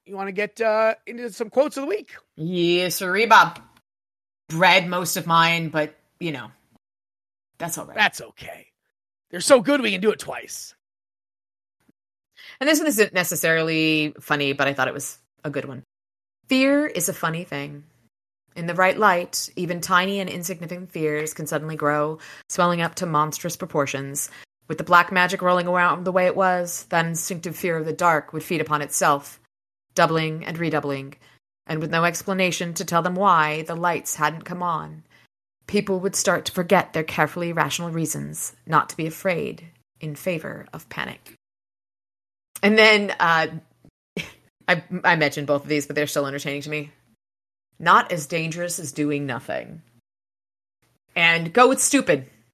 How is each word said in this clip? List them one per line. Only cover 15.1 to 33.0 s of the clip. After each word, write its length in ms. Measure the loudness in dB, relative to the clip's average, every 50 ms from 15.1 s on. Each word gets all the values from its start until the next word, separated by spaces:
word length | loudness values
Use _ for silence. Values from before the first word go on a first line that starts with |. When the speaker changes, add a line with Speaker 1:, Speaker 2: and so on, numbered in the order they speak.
| -12 _ _ _ _ _ -10
Speaker 2:
a 60 | -8
good 140 | -6 -6 -8
one. 180 | -8 -12 -16 -18 _ _ _ _ _ _ _ _ _ _ _ _ 2
"Fear 380 | 2 4 4 4 4 2 2 0
is 200 | -4 -4 -4 -4
a 60 | -4
funny 300 | -2 -4 -4 -4 -4 -8
thing. 400 | -8 -8 -10 -8 -10 -12 -16 -18 _ _ _ _ _ _ _ _ _ _ _ _ _ -12
In 100 | -8 -6
the 80 | -4 2
right 240 | 4 4 4 4 4
light, 500 | 4 4 4 4 0 -4 -6 -8 -8 -8 -6
even 240 | -6 -4 -4 -4 -4
tiny 400 | -2 2 2 2 2 2 -2 -4
and 80 | -4 -6
insignificant 600 | -6 -8 -8 -8 -8 -10 -10 -10 -10 -12 -12 -10
fears 420 | -6 -4 -2 -2 -2 -2 -4 -6
can 140 | -8 -8 -8
suddenly 300 | -6 -6 -6 -6 -6 -6
grow, 420 | -2 0 0 0 0 0 -2 -4 -8 -14 -20 -20 -20 -14 -8
swelling 340 | 0 2 2 2 2 2
up 140 | 0 -2 -2
to 100 | -4 -4
monstrous 500 | 0 2 2 2 0 -2 -6 -8 -8 -8
proportions. 720 | -8 -8 -4 0 0 0 0 -2 -6 -6 -6 -6 -8 -8 -8 -10 -18 -20 _ _ _ _ -10
With 100 | -8 -6
the 60 | 0
black 260 | 4 6 6 6 4
magic 320 | 2 2 2 2 0 0
rolling 240 | 2 2 2 2 2
around 380 | 0 0 2 2 2 2 0 -2
the 80 | 0
way 140 | 0 2 2
it 100 | 2 2
was, 480 | 2 2 2 2 0 -2 -4 -8 -12 -8 -2
that 160 | 0 0 0
instinctive 500 | 0 -2 -4 -6 -6 -8 -8 -8 -10 -8
fear 200 | -6 -4 -2 -2
of 100 | -2 -4
the 60 | -4
dark 400 | -2 0 2 2 2 2 0 -4
would 120 | -10 -10 -6
feed 160 | -4 -2 -2
upon 220 | -2 -2 -2 -2
itself, 580 | -2 -4 -2 0 2 2 2 2 -2 -10 -20 _ _ _ _ _ _ _ _ _ _ _ 2
doubling 500 | 2 4 4 4 0 -2 -2 -4 -6 -8
and 140 | -8 -6 -4
redoubling, 580 | -2 -2 -2 -2 -2 -4 -6 -8 -8 -14 -18 _ _ _ _ _ _ _ _ _ _
and 140 | -8 -6 -6
with 100 | -4 -2
no 140 | 0 2 2
explanation 720 | 2 0 -2 -6 -4 0 0 0 0 0 -2 -4 -6 -6
to 100 | -8 -6
tell 180 | 0 0 0